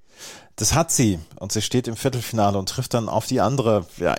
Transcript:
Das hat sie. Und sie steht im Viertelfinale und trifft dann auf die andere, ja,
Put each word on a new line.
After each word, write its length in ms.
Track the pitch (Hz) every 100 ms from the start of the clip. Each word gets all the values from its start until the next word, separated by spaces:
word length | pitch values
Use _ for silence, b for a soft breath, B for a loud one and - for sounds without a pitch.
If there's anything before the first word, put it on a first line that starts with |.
| B B B B B -
Das 180 | 107
hat 160 | 143 165
sie. 280 | - 110 85 78 -
Und 140 | 98
sie 100 | 110
steht 260 | - 123 120
im 80 | 113
Viertelfinale 640 | 135 123 - 113 101 98
und 100 | 95
trifft 240 | - 123
dann 160 | 123 107
auf 160 | 107
die 160 | - 127
andere, 460 | 101 139 113 104 85 -
ja, 180 | 87